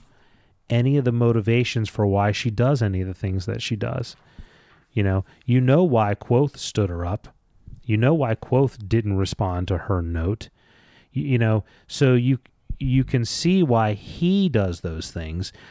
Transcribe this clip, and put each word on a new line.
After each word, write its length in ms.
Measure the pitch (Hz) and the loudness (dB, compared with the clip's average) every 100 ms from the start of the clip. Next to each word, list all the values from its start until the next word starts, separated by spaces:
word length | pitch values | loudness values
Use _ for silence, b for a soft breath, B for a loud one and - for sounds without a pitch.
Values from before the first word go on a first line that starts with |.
| b b b b b b - | b b b b b b -2
any 260 | 120 127 143 | 0 2 2
of 80 | |
the 80 | 123 | 2
motivations 760 | 120 117 113 104 117 120 117 107 | 2 2 2 2 2 0 -2 -4
for 180 | - 104 | 0 2
why 260 | 98 101 | 2 2
she 180 | 101 123 | 0 -2
does 320 | 104 123 143 | 0 2 2
any 180 | 107 95 | 0 0
of 80 | 92 | -4
the 60 | |
things 320 | 92 98 92 90 | -6 -4 -4 -4
that 160 | 107 | -6
she 140 | - 110 | -6 -4
does. 400 | 113 - 123 - b b b b b b b | -4 -6 -8 -12 b b b b b b b
You 100 | 117 | 0
know, 220 | 98 95 - b - | 2 0 -2 b 0
you 140 | 123 | 2
know 240 | 127 143 | 4 4
why 300 | 180 117 104 | 4 2 2
Kvothe 420 | 101 - 120 147 - | -2 0 2 2 -4
stood 320 | - - 98 | -6 -2 -2
her 160 | 87 87 | -2 -4
up, 220 | 101 - _ _ _ - - - | -6 -10 _ _ _ -20 -12 -2
you 80 | 107 | 0
know 160 | 127 | 2
why 220 | 165 123 | 2 0
Quoth 520 | 113 - 127 135 - 98 | -4 0 0 0 -2 -2
didn't 300 | 113 104 98 | -2 0 -2
respond 500 | 95 - 95 87 90 | -2 -2 -4 -2 -2
to 100 | 92 | -4
her 240 | - 92 | -2 -2
note. 480 | 85 82 85 110 - b b b b b b 131 | -2 -2 -2 -4 -8 b b b b b b -6
Y-, 60 | |
you 160 | 147 123 | -2 2
know, 260 | 113 110 b b - | 2 2 b b -16
so 260 | - 135 | 0 4
you, 240 | 127 123 131 - _ - - | 4 2 -2 -4 _ -12 -6
you 240 | 135 131 | 0 0
can 220 | 127 127 | 2 -2
see 380 | 113 - 170 190 | -2 -2 2 2
why 320 | 156 113 107 | 4 2 2
he 560 | 104 - - 175 196 190 | -2 -8 -4 0 2 2
does 320 | 120 95 85 | 0 0 -2
those 280 | 85 80 - | -6 -8 -8
things, 420 | 87 80 82 92 B B | -10 -8 -8 -8 B B